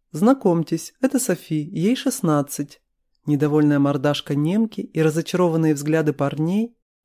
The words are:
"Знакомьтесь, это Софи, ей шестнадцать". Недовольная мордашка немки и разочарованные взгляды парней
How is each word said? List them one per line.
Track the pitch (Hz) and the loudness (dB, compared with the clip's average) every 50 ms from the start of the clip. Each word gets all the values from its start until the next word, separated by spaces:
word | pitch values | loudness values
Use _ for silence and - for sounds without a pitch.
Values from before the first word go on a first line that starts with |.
| _ _ | _ _
"Знакомьтесь, | - 151 185 226 269 269 - 202 170 170 160 - 170 165 - - _ - | -4 0 4 4 4 4 2 2 2 2 0 -2 -4 -6 -6 -8 _ -4
это | - 262 - 247 | -2 0 0 0
Софи, | - - 180 165 - - 160 | -2 -2 -4 -4 -4 -6 -4
ей | 156 147 160 196 156 165 208 254 | -4 -4 -6 -6 -2 0 0 0
шестнадцать". | 254 - 277 - - - 165 156 147 143 139 - - 147 - - _ _ _ _ _ _ _ _ _ - | 0 -2 -4 -4 -2 0 0 0 0 0 -2 -6 -8 -10 -10 -10 _ _ _ _ _ _ _ _ _ -4
Недовольная | - 147 139 151 147 147 156 151 147 147 143 | -2 0 0 2 2 2 4 4 4 4 4
мордашка | 139 139 143 135 131 147 147 - - - 143 | 2 2 0 0 0 -2 -2 -2 -4 -4 -2
немки | 143 147 156 185 214 226 220 - - | -2 0 0 0 0 0 -2 -4 -8
и | - - - 156 | -12 -8 -2 0
разочарованные | 160 156 151 160 160 - - 180 180 170 160 165 160 156 151 | 0 0 0 -2 -4 -4 0 0 2 2 2 2 2 2 2
взгляды | 139 143 151 156 160 160 151 147 | 0 0 -2 0 0 0 0 0
парней | 143 143 139 143 143 156 165 185 208 226 233 _ _ _ _ _ _ | 0 -2 -4 -2 -2 -2 -2 0 -2 -2 -4 _ _ _ _ _ _